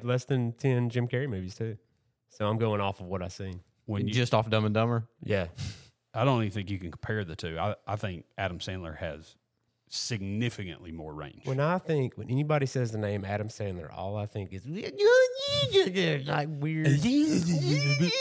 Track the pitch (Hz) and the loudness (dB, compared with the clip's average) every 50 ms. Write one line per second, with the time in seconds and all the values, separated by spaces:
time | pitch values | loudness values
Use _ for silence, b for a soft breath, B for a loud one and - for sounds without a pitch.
0 | 117 120 123 127 - - 143 131 120 117 117 - - 139 127 123 120 120 113 123 | 0 0 0 0 0 0 0 2 2 0 -2 0 2 2 2 4 2 0 0 0
1 | 120 123 - 123 139 143 110 92 92 92 98 - 113 113 104 - _ _ _ _ | 0 0 0 -2 -2 -2 -4 -4 -6 -6 -6 -6 -6 -6 -6 -8 _ _ _ _
2 | _ _ _ _ _ _ - - 107 104 110 113 117 110 104 104 101 98 98 - | _ _ _ _ _ _ -8 -2 0 0 2 2 2 2 2 2 2 0 -2 -4
3 | 95 87 95 92 90 87 - - 98 95 92 90 - _ _ _ _ - 107 101 | -6 -6 -4 -4 -4 -6 -8 -8 -8 -8 -8 -10 -14 _ _ _ _ -4 -2 0
4 | 123 113 107 127 123 120 - 110 107 110 110 110 107 107 104 110 113 117 120 113 | 0 2 2 2 2 4 4 4 4 4 2 2 4 4 2 2 2 2 2 0
5 | 110 - _ - - - 107 98 90 82 - B B B B B B B B B | -2 -4 _ -10 -4 -2 0 0 0 -2 -6 B B B B B B B B B
6 | _ _ - 110 117 139 131 117 110 104 92 110 98 87 101 92 90 82 78 - | _ _ -2 0 2 2 4 2 2 0 -2 -4 -4 -4 -4 -6 -6 -8 -10 -8
7 | - - 110 107 101 82 78 - - 85 80 80 85 104 104 - - - 101 104 | -6 -4 -4 -4 -4 -6 -6 -8 -8 -6 -4 -2 -2 -2 -2 -4 -6 -6 -4 -4
8 | - 101 92 82 - _ _ - 98 95 87 82 - - 92 92 87 80 76 - | -4 -4 -6 -8 -12 _ _ -4 -4 -2 -2 -4 -6 -6 -6 -6 -6 -8 -8 -8
9 | - 82 73 73 80 - - _ _ _ _ _ _ _ _ _ _ _ - - | -6 -8 -8 -8 -12 -18 -20 _ _ _ _ _ _ _ _ _ _ _ -8 -8
10 | - - 123 104 98 98 101 107 120 120 - - 101 90 80 - 90 85 80 80 | -6 -4 -4 -4 -4 -2 -2 0 0 -2 -2 -4 -8 -8 -10 -12 -12 -12 -12 -10
11 | 78 78 73 76 76 71 - - - 135 135 131 143 156 175 185 - - 160 147 | -10 -10 -10 -10 -10 -10 -12 -10 -6 -4 -2 0 0 0 0 -2 -2 0 0 0
12 | 131 117 - - 104 - 123 135 151 147 151 147 135 131 - 135 123 113 110 107 | 0 0 -4 -6 -6 -2 -2 0 0 2 2 2 0 0 0 0 -2 -2 -2 -2
13 | 107 101 101 101 95 98 101 104 107 107 - - 107 101 92 90 80 73 - - | -2 -2 -2 -2 -2 -2 -4 -4 -4 -6 -6 -6 -6 -6 -6 -6 -8 -10 -10 -8
14 | 90 98 104 107 104 104 - 107 98 90 92 95 90 131 160 202 - - - 403 | -8 -6 -4 -6 -6 -6 -6 -8 -8 -8 -8 -10 -10 -8 -8 -8 -8 -8 -2 4
15 | 403 427 480 508 523 508 494 539 539 571 571 571 571 523 427 392 370 - 180 196 | 6 8 8 8 6 4 2 -2 -4 -2 0 0 0 4 4 4 4 4 4 2
16 | 180 165 156 143 131 143 151 151 147 156 156 139 143 156 160 156 156 151 135 143 | 2 2 2 0 0 -2 -2 -2 -2 -2 -4 -2 -2 -2 0 2 4 4 4 4
17 | 151 240 262 294 302 311 208 185 170 170 170 156 139 139 147 147 139 143 139 135 | 4 4 4 4 4 4 4 2 4 4 2 2 2 2 2 2 4 4 4 4
18 | 165 175 453 539 | 4 4 4 2